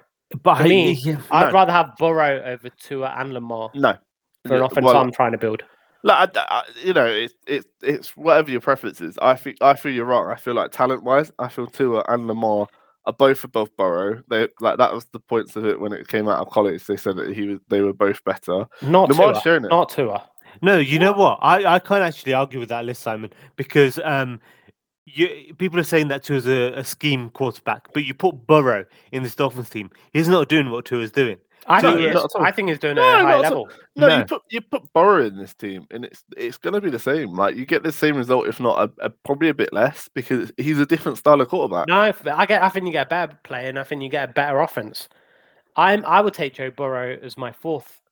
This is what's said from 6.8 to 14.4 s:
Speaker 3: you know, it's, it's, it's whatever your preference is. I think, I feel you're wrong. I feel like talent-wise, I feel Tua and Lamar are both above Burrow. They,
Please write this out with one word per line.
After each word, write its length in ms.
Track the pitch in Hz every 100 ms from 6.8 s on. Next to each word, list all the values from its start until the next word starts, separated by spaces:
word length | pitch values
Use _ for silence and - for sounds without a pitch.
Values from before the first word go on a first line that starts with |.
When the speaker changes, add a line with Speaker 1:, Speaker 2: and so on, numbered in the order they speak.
Speaker 3:
you 100 | 175
know, 120 | 170 117
it's, 280 | 107 120 - -
it's, 200 | 139 - _
it's 360 | - 147 - -
whatever 320 | 151 151 151
your 100 | 123
preference 400 | - 135 110 -
is. 160 | 85 95
I 140 | 127 131
think, 220 | 139 127
I 140 | 139 139
feel 160 | 147
you're 140 | 123 120
wrong. 240 | 120 87
I 40 | 117
feel 180 | - 117
like 160 | 78
talent-wise, 600 | - 131 131 123 135 151 -
I 80 | 123
feel 200 | - 120
Tua 360 | - 131 113 -
and 200 | 120 117
Lamar 400 | 110 110 104 104 _ _ _ -
are 80 |
both 300 | 110 135 135
above 320 | 104 113 107 -
Burrow. 440 | 95 85 98 113 -
They, 180 | 113